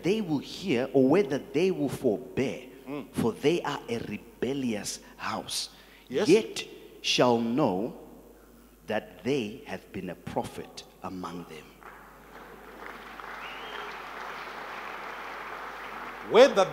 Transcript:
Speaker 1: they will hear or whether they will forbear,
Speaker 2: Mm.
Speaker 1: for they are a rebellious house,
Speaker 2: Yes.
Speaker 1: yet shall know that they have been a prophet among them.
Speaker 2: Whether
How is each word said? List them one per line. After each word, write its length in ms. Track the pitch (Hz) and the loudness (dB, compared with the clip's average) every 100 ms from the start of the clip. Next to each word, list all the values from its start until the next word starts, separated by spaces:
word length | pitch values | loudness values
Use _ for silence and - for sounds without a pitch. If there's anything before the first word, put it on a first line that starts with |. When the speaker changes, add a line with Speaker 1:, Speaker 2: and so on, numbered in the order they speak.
Speaker 1:
they 180 | 165 220 | 0 0
will 200 | 180 139 | 2 -2
hear 480 | - - 185 120 131 | -2 -8 0 2 4
or 140 | 139 131 | 6 8
whether 320 | 175 202 135 | 6 4 0
they 320 | - 147 190 | -2 2 2
will 180 | 160 139 | 2 0
forbear, 760 | - 127 95 - - 123 87 - - - | 2 2 2 -2 -2 -2 -2 -10 -16 -10
Speaker 2:
Mm. 180 | 143 107 | -10 -6
Speaker 1:
for 200 | - 113 | 0 0
they 300 | - 143 170 | 2 2 2
are 180 | - 143 - | 0 -6 -4
a 100 | 117 | -6
rebellious 1000 | - 104 - - 117 139 127 104 92 - - - | -4 -8 -12 -6 -4 -2 -2 -2 -4 -10 -14 -10
house, 520 | 104 107 65 - - - - - - | -6 -6 -4 -6 -6 -12 -20 -20 -6
Speaker 2:
Yes. 200 | 131 190 | 0 6
Speaker 1:
yet 360 | 214 - - - - - - | 6 4 -6 -10 -14 -20 -8
shall 380 | - - 127 117 | -2 4 6 6
know 560 | 117 127 135 92 117 - - - - - - - - - - | 4 2 2 2 -2 -6 -16 -20 -20 -20 -20 -20 -20 -20 -4
that 340 | 107 - - | -4 -4 -6
they 400 | 123 143 104 117 - | -2 0 -2 -8 -10
have 240 | 92 - | -12 -10
been 180 | 98 90 | -10 -8
a 60 | 85 | -10
prophet 680 | - - - - - - - - | -6 -6 -6 -8 -12 -14 -18 -14
among 420 | 92 95 87 87 85 | -10 -8 -8 -10 -12
them. 160 | 80 - - - - - - - - - - - - - - - - - - - - - - - - - - - - - - - - - - - - - - - - - - - - - - 101 | -14 -18 -20 -20 -18 -20 -20 -20 -20 -18 -18 -18 -16 -14 -14 -14 -14 -12 -12 -12 -12 -10 -10 -10 -10 -12 -10 -10 -10 -10 -10 -10 -10 -10 -10 -10 -10 -10 -10 -10 -10 -12 -12 -12 -12 -12 -12 4
Speaker 2:
Whether 320 | 180 269 202 170 | 10 10 10 4